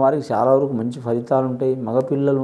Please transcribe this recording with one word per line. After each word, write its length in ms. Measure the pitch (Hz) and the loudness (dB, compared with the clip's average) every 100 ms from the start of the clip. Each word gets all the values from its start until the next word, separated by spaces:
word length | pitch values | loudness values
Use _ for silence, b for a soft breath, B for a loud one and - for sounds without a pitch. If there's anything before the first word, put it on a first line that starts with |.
వారికి 220 | 135 151 123 | 2 2 -2
చాలా 180 | 110 123 135 | 0 4 4
వరకు 180 | 139 120 | 2 -2
మంచి 200 | 120 120 120 | -4 -6 -4
ఫలితాలు 400 | 117 120 131 131 | -4 0 0 0
ఉంటాయి. 220 | 123 131 131 113 | -2 -2 -2 -2
మగపిల్లలు 520 | 123 131 139 139 135 | -2 0 0 0 0